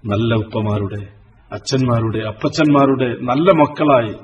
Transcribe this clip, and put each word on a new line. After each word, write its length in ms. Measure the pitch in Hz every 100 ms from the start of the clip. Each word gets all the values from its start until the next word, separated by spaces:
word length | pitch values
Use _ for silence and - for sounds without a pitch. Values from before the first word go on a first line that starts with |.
നല്ല 260 | 110 104 117
ഉപ്പമാരുടെ, 640 | 117 104 113 107 104 101 104 98 - _ _ _
അച്ഛന്മാരുടെ, 680 | 107 - 135 131 117 113 110 110
അപ്പച്ചന്മാരുടെ 840 | 104 151 147 151 143 139 131 127 113
നല്ല 260 | 123 127 170
മക്കളായി 600 | 170 143 - 156 131 110 101